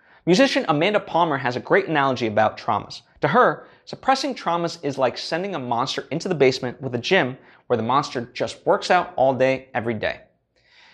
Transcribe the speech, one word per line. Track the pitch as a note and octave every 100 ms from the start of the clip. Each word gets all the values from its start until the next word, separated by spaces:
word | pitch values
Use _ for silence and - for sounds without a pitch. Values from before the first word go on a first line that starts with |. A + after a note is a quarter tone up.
| _ _ -
Musician | F3+ C4+ C#4+ B3
Amanda | D3 F3+ G#3
Palmer | - E3 E3+ C3+
has | C3 B2
a |
great | - F#3 -
analogy | D3+ C3+ B2 A2+
about | G#2+ G#2+ -
traumas. | - G#2 - - - _
To | C#3
her, | G#3 G#3 D3+ - - -
suppressing | - - C4 D4
traumas | A3+ F#3 E3+ E3+ -
is | C#3+ C3+
like | B2+ -
sending | - E3 G3+ E3+
a |
monster | B2 A#2 C3+ - -
into | D#3 F#3+
the | D#3+
basement | C3+ C3 B2+ -
with | B2+ A#2+
a |
gym | A#2+ F#3 C3 C3+ - _ _
where | A#2+
the |
monster | A2 C3+ C#3 C3 A#2
just | - A2 - D3
works | G3 -
out | F3+ - -
all | C3+
day, | B2+ C3 C3 -
every | B2 A2
day. | G#2+ D#2+ - - _ _ _ _ _ _